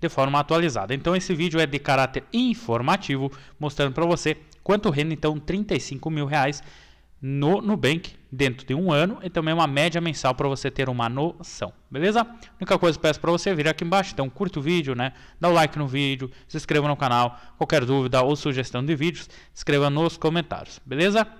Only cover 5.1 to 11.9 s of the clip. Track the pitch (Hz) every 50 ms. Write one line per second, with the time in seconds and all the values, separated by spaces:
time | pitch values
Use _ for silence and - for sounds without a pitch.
5.1 | 160 147 - 151 156 151 - - 165 196 214 208 - 135 - - 143 135 - 160
6.1 | 160 151 147 139 147 151 135 139 147 143 - - - - - - - _ _ _
7.1 | - - - 135 139 139 143 147 185 202 233 208 214 185 127 127 151 165 - -
8.1 | - - - _ - 127 139 135 120 - - - 127 143 185 190 156 143 156 185
9.1 | 233 - - 180 - 175 160 160 160 170 160 151 135 143 151 175 156 170 170 170
10.1 | 151 - - 135 131 - 143 143 139 131 - 139 135 - 139 127 127 123 117 117
11.1 | 120 135 147 170 170 - 165 - - - - 92 - - _ _